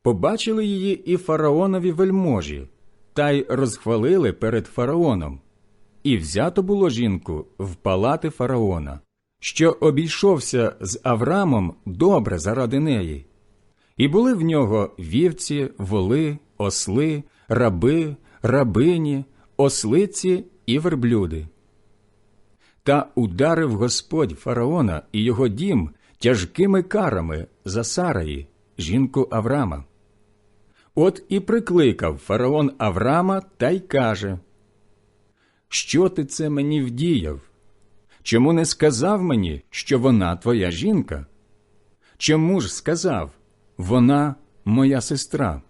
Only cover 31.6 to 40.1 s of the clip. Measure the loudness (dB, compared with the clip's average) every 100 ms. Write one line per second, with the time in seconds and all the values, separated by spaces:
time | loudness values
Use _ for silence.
31.6 | 2 4 4 2 -4 -6 -4 0 0 2
32.6 | 0 0 -2 0 2 2 2 -2 -6 _
33.6 | 0 0 0 0 0 -2 -4 -8 _ _
34.6 | _ _ _ _ _ _ _ _ _ _
35.6 | _ -8 -2 2 2 0 -6 -6 -4 -2
36.6 | 0 0 -2 -2 0 0 -2 -8 -14 _
37.6 | _ _ _ _ _ _ 0 2 4 4
38.6 | 0 2 0 2 0 0 0 0 0 -6
39.6 | _ -14 -2 0 4